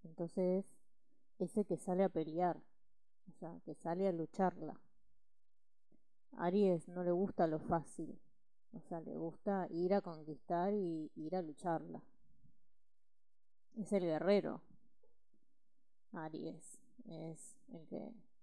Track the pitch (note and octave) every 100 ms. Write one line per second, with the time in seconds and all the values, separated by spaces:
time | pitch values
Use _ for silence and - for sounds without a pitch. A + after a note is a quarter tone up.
0 | E3 E3 E3+ - F3+ F#3 - - - -
1 | - - - - F3+ A3 G3+ E3 - F3+
2 | F#3+ E3 D#3 D#3+ F3+ - - - - -
3 | - - - - E3+ E3+ - D3+ E3 F3
4 | G3 E3+ D#3 - F#3 E3+ D#3 D#3 - -
5 | - - - - - - - - - -
6 | - - - - E3+ G3 G3 E3+ E3+ F3
7 | F3 F3 G3 - E3+ D#3 - E3 - -
8 | D#3 - - - - - - E3 - E3+
9 | E3 D#3+ E3 - - G3 F3 E3 F3+ G3+
10 | F3+ D#3 D3+ C#3+ - F3 F#3 G#3 F3 D#3+
11 | D#3 - D#3 F#3 D#3+ C#3+ F3+ D#3+ D#3+ C#3+
12 | - - - - - - - - - -
13 | - - - - - - - A3+ G3 G3+
14 | F3 D#3 E3+ G3+ - - - - - -
15 | - - - - - - - - - -
16 | - F#3 D#3 D#3 - E3 - - - -
17 | - D#3+ D#3+ D#3+ - - - E3 D3+ -
18 | - G#3 - -